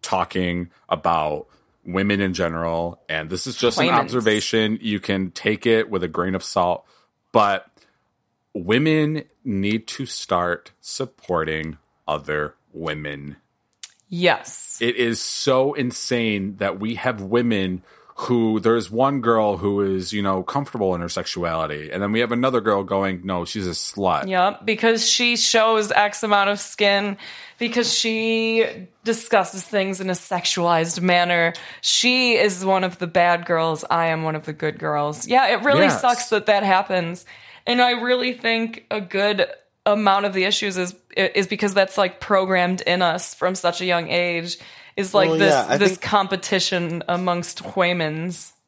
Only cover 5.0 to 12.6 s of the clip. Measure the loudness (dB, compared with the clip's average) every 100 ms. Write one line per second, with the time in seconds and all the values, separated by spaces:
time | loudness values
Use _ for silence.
5 | -2 -2 -2 -2 -2 0 4 2 2 -2
6 | -4 -2 -2 -2 -2 0 0 0 _ _
7 | _ _ _ 4 4 2 -4 _ _ _
8 | _ _ _ _ _ -10 2 2 4 2
9 | 2 -2 -8 _ -4 -2 0 -2 -4 -10
10 | -10 -10 -2 0 0 -4 -8 _ -14 -10
11 | -10 _ -4 -2 -2 -4 -6 -12 _ _
12 | -6 -6 -4 -4 -4 _